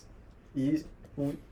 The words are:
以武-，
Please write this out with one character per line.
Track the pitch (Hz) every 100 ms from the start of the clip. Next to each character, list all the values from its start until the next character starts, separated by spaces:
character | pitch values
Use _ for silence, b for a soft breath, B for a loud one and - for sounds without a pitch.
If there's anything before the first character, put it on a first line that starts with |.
| - - - - -
以 | - 131 156 - - - -
武-， | 143 143 -